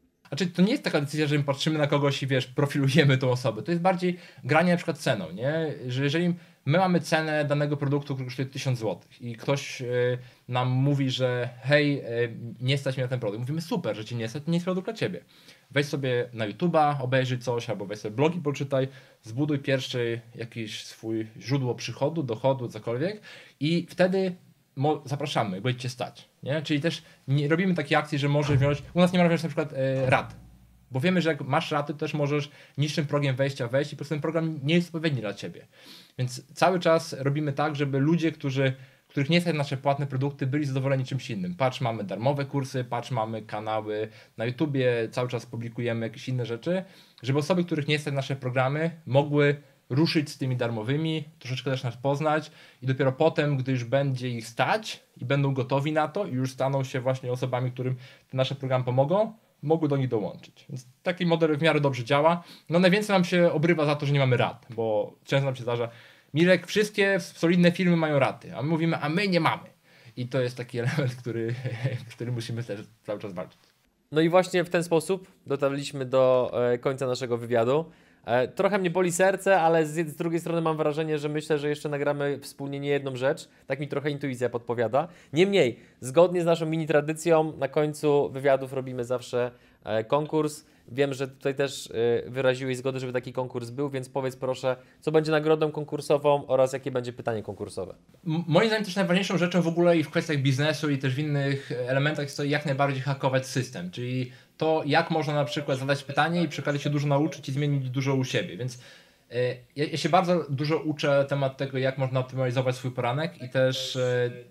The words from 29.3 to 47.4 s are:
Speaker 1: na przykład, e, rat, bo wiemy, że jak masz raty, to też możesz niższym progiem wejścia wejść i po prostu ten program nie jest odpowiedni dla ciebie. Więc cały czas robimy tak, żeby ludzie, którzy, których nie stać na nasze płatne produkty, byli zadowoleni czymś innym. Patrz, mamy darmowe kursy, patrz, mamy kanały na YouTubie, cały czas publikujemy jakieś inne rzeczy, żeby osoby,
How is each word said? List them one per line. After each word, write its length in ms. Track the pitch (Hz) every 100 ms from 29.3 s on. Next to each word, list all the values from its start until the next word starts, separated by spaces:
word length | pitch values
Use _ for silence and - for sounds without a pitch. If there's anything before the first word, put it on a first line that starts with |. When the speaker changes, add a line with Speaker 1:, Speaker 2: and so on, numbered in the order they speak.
| 165
Speaker 1:
na 60 | 165
przykład, 240 | 156 147
e, 360 | 135 135 135 131
rat, 260 | 131 - - - - - _ _
bo 80 | 127
wiemy, 220 | 175 185
że 80 | 156
jak 120 | 151
masz 300 | 139 151 170
raty, 220 | - 143
to 60 | 147
też 140 | 156
możesz 380 | 151 143 147 147 - - -
niższym 280 | 151 165 143
progiem 300 | 147 139 127
wejścia 320 | 139 131 120
wejść 260 | 135 151
i 20 | 143
po 20 |
prostu 180 | 143 151
ten 60 |
program 380 | 160 160 160 156
nie 120 | 135 175
jest 120 | 175
odpowiedni 340 | 165 160 135
dla 120 | 101
ciebie. 340 | 101 90 87 - _ - - - -
Więc 360 | 123 123 -
cały 260 | - 165 185
czas 340 | 165 165 160 135
robimy 340 | 135 147 151
tak, 220 | 139 151 143
żeby 240 | 143 135
ludzie, 320 | 143 165 160
którzy, 420 | 156 139 131 135 131 - _ _
których 220 | - 139
nie 120 | 170
stać 120 | 170
na 40 | 151
nasze 200 | 143 131
płatne 300 | 143 139 139
produkty, 400 | 131 143 143 135
byli 180 | 147 143
zadowoleni 400 | 131 135 135 131
czymś 240 | 127 -
innym. 260 | 104 90 87
Patrz, 260 | 127 123
mamy 220 | 127 110
darmowe 420 | 98 95 127 143 135
kursy, 380 | 139 131 131
patrz, 280 | 123 120 -
mamy 300 | 123 110 113
kanały 680 | 110 107 107 110 107 107 110 - - -
na 80 | 117
YouTubie, 640 | 123 156 135 123 120 110
cały 180 | - 123
czas 160 | 120 -
publikujemy 600 | 120 117 120 117 113 113
jakieś 240 | - -
inne 160 | 127 113
rzeczy, 380 | 117 165 185 185 - - _
żeby 160 | 117
osoby, 240 | 139